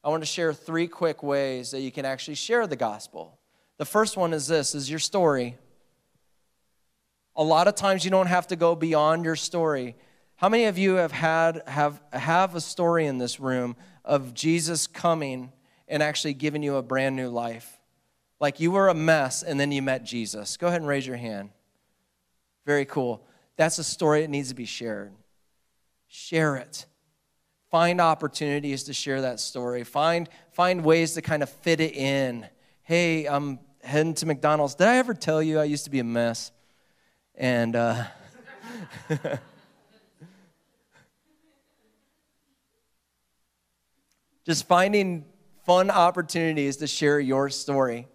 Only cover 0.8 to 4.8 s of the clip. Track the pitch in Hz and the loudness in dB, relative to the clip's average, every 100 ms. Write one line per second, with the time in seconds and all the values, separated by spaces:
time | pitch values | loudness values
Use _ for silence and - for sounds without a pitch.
0.8 | 170 - 170 156 143 139 135 127 120 135 | -4 -2 -4 -2 -4 -2 -2 -4 -8 -8
1.8 | 131 147 135 131 - 147 - 240 208 127 | -8 -6 -6 -6 -8 -10 -2 -2 -2 -2
2.8 | 117 107 - - 82 _ _ _ _ _ | -4 -6 -14 -16 -18 _ _ _ _ _
3.8 | 147 208 220 - 170 160 135 160 131 147 | -2 0 0 0 -2 -2 0 0 0 -4